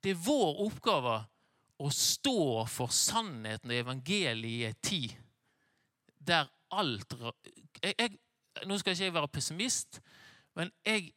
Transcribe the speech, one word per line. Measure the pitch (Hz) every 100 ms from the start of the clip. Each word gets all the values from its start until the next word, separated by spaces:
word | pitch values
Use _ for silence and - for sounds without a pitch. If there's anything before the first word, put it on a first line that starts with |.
Det | 196
er | 185
vår | 175 294 185 143 208
oppgave | - - 180 123 113 110 _ _ _ _ _
å | 143
stå | - - - 277 247 147 113 113
for | - 123
sannheten | - - 220 220 131 107 110 120
og | 120
evangeliet | 120 131 127 202 165 113 113
i | 117 117
en | 110 -
tid | 185 120 - - _ _ _ _ _ _ _ _ _ 139
der | 170 143 _ _
alt | 185 180 107 - 123
ra-, | 117 - - - - -
jeg, | 185 -
jeg, | 233 202 _ _ _ - 196
nå | 196
skal | 185
ikke | 180 190
jeg | 165
være | 147
pessimist, | - - 160 240 - - - - - - - _ -
men | 165 _ -
jeg | 214 170